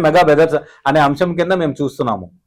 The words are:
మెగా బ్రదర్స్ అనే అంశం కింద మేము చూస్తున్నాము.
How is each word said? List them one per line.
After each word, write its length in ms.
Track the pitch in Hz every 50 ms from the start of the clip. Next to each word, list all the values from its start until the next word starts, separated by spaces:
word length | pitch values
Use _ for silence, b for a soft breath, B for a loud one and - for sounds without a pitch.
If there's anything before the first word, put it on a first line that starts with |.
| 165
మెగా 160 | 156 165 180 175 156
బ్రదర్స్ 300 | 147 147 160 160 147 147 B B B B B 139
అనే 120 | 143 156 147
అంశం 240 | - 147 147 185 175 175 175
కింద 140 | 170 175 190 180
మేము 120 | 160 147 131 -
చూస్తున్నాము. 460 | 135 123 - - 135 120 110 98 92 87 _ _ _